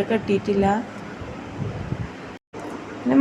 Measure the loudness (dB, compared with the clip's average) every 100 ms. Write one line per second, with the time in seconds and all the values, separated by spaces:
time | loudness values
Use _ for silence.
0 | 6 2 4 2 4 4 4 4 0 -8
1 | -12 -10 -10 -10 -10 -6 -4 -4 -4 -4
2 | -6 -10 -14 -14 -16 -12 -10 -10 -10 -6
3 | 4 10